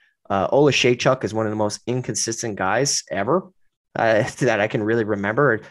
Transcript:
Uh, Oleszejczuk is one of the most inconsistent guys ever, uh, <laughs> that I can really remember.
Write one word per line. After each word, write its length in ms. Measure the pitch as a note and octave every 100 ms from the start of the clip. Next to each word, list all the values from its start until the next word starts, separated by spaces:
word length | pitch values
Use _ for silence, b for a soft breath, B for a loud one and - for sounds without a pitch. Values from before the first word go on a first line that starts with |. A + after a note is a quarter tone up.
| _ _ _
Uh, 200 | G2 F2+
Oleszejczuk 760 | C3+ D3 B2+ B2 B2 C#3 -
is 100 | G#2
one 120 | A2 A2
of 60 |
the 40 | G#2+
most 240 | G#2 - -
inconsistent 680 | B2+ B2 G#2 - A2+ A#2 F#2+
guys 480 | F#2+ A2 C#3+ - -
ever, 400 | F#2 G2+ F3 - _ _ _ _ -
uh, 280 | A2+ A2 -
<laughs> 60 | -
that 200 | B2+ A2
I 80 | G#2+
can 160 | A#2+
really 220 | G#2+ A#2 G#2+
remember. 560 | G2+ G2 A2+ C#3+ A2 B